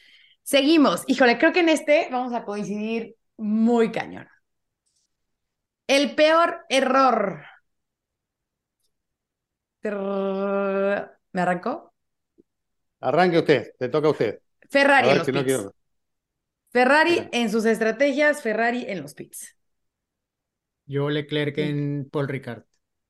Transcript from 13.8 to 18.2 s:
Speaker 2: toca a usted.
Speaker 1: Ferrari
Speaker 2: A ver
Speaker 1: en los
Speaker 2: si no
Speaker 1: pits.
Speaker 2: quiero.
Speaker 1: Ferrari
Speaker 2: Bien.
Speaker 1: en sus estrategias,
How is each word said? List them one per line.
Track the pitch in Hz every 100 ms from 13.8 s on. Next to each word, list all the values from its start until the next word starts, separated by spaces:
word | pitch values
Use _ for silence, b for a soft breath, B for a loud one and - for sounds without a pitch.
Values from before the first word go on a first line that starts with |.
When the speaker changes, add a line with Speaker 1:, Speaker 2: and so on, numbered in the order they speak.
| 123
Speaker 2:
toca | 151 151
a |
usted. | - 117 95 _ _ _
Speaker 1:
Ferrari | 277 277 277 247
Speaker 2:
A |
ver |
Speaker 1:
en | -
los | -
Speaker 2:
si |
no | 135
Speaker 1:
pits. | 131 131
Speaker 2:
quiero. | 98 - _ _ _ _ _ _ _ _ _
Speaker 1:
Ferrari | 247 247 294 320
Speaker 2:
Bien. | 349 208
Speaker 1:
en | 240 233
sus | 220 220
estrategias, | 220 220 220 285 269